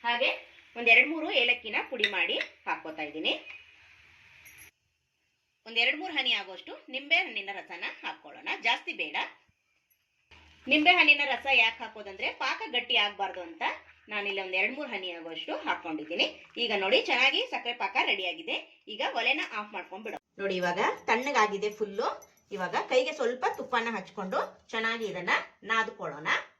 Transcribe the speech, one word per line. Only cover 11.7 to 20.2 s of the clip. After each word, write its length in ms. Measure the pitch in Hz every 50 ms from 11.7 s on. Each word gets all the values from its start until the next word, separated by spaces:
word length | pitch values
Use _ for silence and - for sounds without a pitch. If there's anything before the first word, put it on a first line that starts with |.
| 226 - 240
ಹಾಕೋದಂದ್ರೆ 460 | 214 214 220 202 202 190 190 233 302 - - -
ಪಾಕ 180 | 254 330 - 440 320 247
ಗಟ್ಟಿ 220 | 240 240 - 240 226 208
ಆಗ್ಬಾರ್ದು 360 | 208 202 - - 180 180 185 175
ಅಂತ 160 | 165 165 - 240 311 - - - - - _ _ - 214
ನಾನಿಲ್ಲಿ 280 | 208 202 202 196 196 190
ಒಂದ್ 140 | 185 185 185
ಎರಡ್ 140 | 196 220 262
ಮೂರ್ 140 | 285 294 254 233
ಹನಿ 160 | 196 185 180 170
ಆಗುವಷ್ಟು 360 | 170 160 165 160 156 - - - - 359
ಹಾಕೊಂಡಿದ್ದೀನಿ. 600 | 262 175 - - 170 156 151 151 151 170 208 - - - - - - - 220 240
ಈಗ 80 | 220 214 196 190
ನೋಡಿ 140 | 190 247 302 494 -
ಚೆನ್ನಾಗಿ 300 | 277 240 254 269 294 370 508 494 320
ಸಕ್ಕರೆ 200 | 247 - 233 240 - 220
ಪಾಕ 120 | 190 - 262 269 262
ರೆಡಿ 160 | 214 196 185 175 160
ಆಗಿದೆ. 240 | 165 160 190 302 - - - _ _ _ - 214
ಈಗ 80 | 202 285 - -
ಒಲೆನ 240 | 233 226 254 277 311 - - 233 214
ಆಫ್ 140 | 208 208 -
ಮಾಡ್ಕೊಂಡ್ಬಿಡೋಣ. 460 | 185 175 - 185 196 220 214 - -